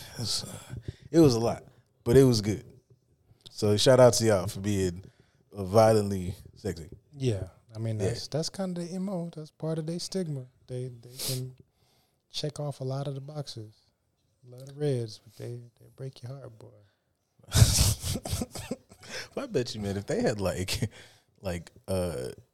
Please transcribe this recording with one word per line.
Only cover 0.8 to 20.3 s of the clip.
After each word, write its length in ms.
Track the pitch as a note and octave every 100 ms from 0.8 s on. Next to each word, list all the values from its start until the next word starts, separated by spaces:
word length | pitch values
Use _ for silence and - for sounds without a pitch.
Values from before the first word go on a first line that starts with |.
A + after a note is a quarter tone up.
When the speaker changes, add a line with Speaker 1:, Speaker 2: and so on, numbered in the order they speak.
| - - -
Speaker 1:
it 100 | D#3+
was 140 | D3+
a 60 | A2+
lot, 240 | A#2 F#2 - - _ _
but 120 | - B2+
it 60 |
was 160 | C3 A2+
good. 220 | G#2 F2+ - - _ _ _ _ _ _ -
So 260 | - G#2 G#2
shout 220 | C3+ B2+
out 140 | B2 -
to 100 | A2+
y'all 200 | G2 F#2+
for 120 | G2
being, 440 | G2+ G2+ F#2 F2 - - _ _ _ G2+
uh, 80 |
violently 720 | F#2 G#2+ A2 A2 G2+ G2 F2+ F#2 - -
sexy. 340 | G2+ E2+ D#2 - _ D3
Speaker 2:
Yeah, 300 | C3 G2+ F#2 - _ A2
I 40 |
mean, 200 | A2+ A2
Speaker 1:
Yeah. 100 | F#2+
Speaker 2:
that's, 180 | A#2+ -
that's 220 | D3 D#3+
kinda 300 | - F#3+ F3
the 100 | E3+
M 160 | F#3+ F#3+
O. 220 | F#3 E3+ D#3
That's 140 | D3+
part 300 | - D#3+ D#3+
of 80 | D#3
their 100 | E3+
stigma. 460 | - F#3+ E3 C#3 B2+ _ -
They, 240 | B2+ B2+ A#2+
they 160 | A#2+ C3
can 380 | - B2+ C3 - _ _ _ _ _ _ _
check 280 | - D3+ -
off 200 | D3 -
a 20 |
lot 240 | C3 C3+ C#3+
of 80 | C3+
the 60 |
boxes. 520 | C#3 D3+ C#3 A#2+ G#2+ - _ _ _ _ _ _ B2
Love 200 | B2 C3+
the 60 | C#3
Reds, 440 | D3 B2+ A#2 G#2+
but 120 | - -
they, 260 | A#2+ A#2+ A#2+ _
they 80 | - -
break 260 | C3+ -
your 120 | B2
heart, 260 | C#3 B2 A2
boy. 80 | A2 G#2 _ _ _ _ _ _ -
Speaker 1:
<laughs> 640 | - - - - - - - - - - - - C4+ _ - - - - -
Well, 100 | C4+
I 20 |
bet 260 | E3 A#2+
you, 80 | G#2+
man, 160 | G2+ G2
if 80 | G#2
they 160 | E3
had, 180 | A#3+